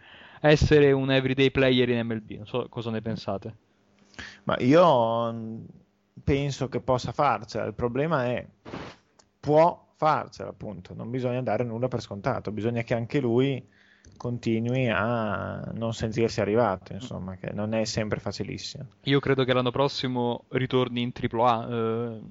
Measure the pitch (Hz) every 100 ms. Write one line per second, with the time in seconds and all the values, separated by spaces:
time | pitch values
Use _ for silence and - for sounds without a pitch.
0 | - - - - 151 151 - 151 143 135
1 | 135 135 131 135 135 139 131 127 120 120
2 | 117 110 107 101 104 123 - 120 113 110
3 | 113 107 - 98 113 - _ _ _ _
4 | _ - - - - - 123 160 170 131
5 | 113 117 117 117 113 113 - - _ _
6 | _ - - 143 143 131 127 123 - 127
7 | - 117 147 107 107 113 107 107 123 120
8 | 156 151 123 120 - _ - - - -
9 | _ _ _ _ 147 151 170 - _ _
10 | 156 135 - - 98 101 - 95 90 107
11 | 117 127 123 127 120 107 123 113 123 117
12 | - 98 131 107 98 104 110 117 117 120
13 | 117 147 123 117 135 127 - _ _ _
14 | - - 120 120 120 113 117 131 123 92
15 | 110 120 107 95 95 98 104 110 113 113
16 | 117 113 113 104 101 110 113 92 - 98
17 | - 95 92 - - 104 107 110 110 -
18 | 107 101 - - 98 98 - - 127 _
19 | - 139 131 135 123 127 123 127 139 -
20 | 131 123 120 117 - 131 127 127 123 120
21 | 120 - 120 117 120 113 120 117 113 113
22 | 120 113 104